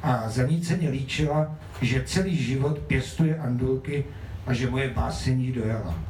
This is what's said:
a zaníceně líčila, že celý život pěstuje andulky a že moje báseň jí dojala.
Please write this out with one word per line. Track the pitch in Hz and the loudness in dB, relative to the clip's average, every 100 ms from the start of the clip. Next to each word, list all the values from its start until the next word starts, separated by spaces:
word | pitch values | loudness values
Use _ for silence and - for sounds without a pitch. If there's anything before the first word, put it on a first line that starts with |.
a | 156 120 110 | 2 0 0
zaníceně | 117 131 165 - 165 151 | 0 2 2 2 0 0
líčila, | 135 135 - 151 151 156 - - - | -2 -4 0 2 2 0 -4 -12 -2
že | 123 131 127 | 0 0 0
celý | 185 190 156 | 0 2 0
život | 120 131 143 147 | 0 2 0 0
pěstuje | - 131 - - 160 156 | 0 0 0 2 2 2
andulky | 131 123 127 131 - 143 135 - - - - | 0 0 2 0 0 -2 -4 -6 -10 -8 -2
a | |
že | 120 127 | 0 2
moje | 127 135 | 0 0
báseň | 117 120 - 131 127 | 0 -2 0 2 2
jí | 127 | 2
dojala. | 127 110 110 90 82 | 0 0 0 -2 -4